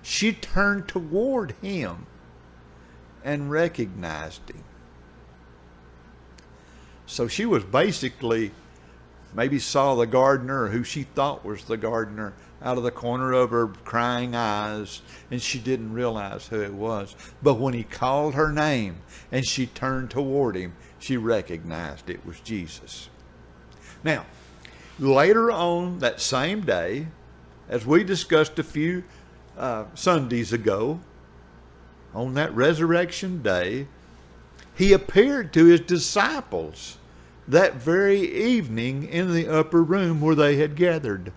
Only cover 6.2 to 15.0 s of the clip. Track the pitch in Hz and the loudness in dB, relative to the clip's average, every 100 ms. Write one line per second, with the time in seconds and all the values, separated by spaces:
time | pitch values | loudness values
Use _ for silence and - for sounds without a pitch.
6.2 | - - - - - - - - - - | -20 -20 -20 -20 -20 -20 -20 -20 -14 -4
7.2 | 117 - 226 151 92 127 196 - 131 - | -4 -2 0 0 2 2 2 0 -6 -6
8.2 | 120 113 104 - - - - - - - | -2 0 -2 -6 -20 -20 -20 -20 -20 -20
9.2 | - 98 135 139 - 143 139 123 117 127 | -14 -4 -2 -2 0 2 2 2 2 4
10.2 | 135 139 127 135 107 117 120 151 131 - | 4 2 -2 -4 -2 -4 -6 -8 -8 -2
11.2 | 139 - - 104 - 113 113 117 107 104 | -2 -4 -10 -12 -6 -4 -2 -2 -4 -8
12.2 | 104 - - - 123 127 123 120 120 123 | -12 -12 -20 -10 -4 -2 -2 -4 -4 -2
13.2 | 131 127 123 117 113 95 - 117 120 120 | 0 2 2 2 0 -4 -4 -2 0 -2
14.2 | 123 120 113 104 104 107 101 - | -4 -2 -2 -2 -4 -8 -10 -14